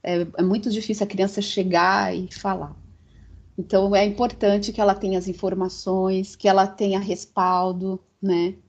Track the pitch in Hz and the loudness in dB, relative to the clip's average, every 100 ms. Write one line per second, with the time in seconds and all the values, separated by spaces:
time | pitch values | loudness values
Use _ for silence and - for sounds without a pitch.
0 | 170 175 170 - 185 214 226 214 214 214 | -2 -2 -2 0 0 0 0 -4 -4 -4
1 | 202 190 196 202 202 - 185 170 185 196 | -2 0 -2 -2 -4 -2 0 4 4 2
2 | 190 180 185 - 202 185 147 - - - | 0 -4 -8 -8 -6 -6 -8 -14 -20 -20
3 | _ - - - - - 175 190 196 202 | _ -20 -20 -20 -16 -12 0 2 4 4
4 | 208 208 240 - 202 202 202 220 202 202 | 2 0 -2 2 2 2 -2 2 2 2
5 | 196 185 185 175 190 190 185 - - 185 | 0 -2 -4 -4 -4 -2 -4 -4 -4 0
6 | 185 190 196 - 202 190 196 - 202 196 | 0 0 -4 0 4 4 2 0 -2 -2
7 | 202 - - - 185 180 185 180 190 185 | -4 -8 -4 0 2 2 0 -2 -6 -6
8 | _ _ 196 170 180 190 | _ _ 0 0 0 -4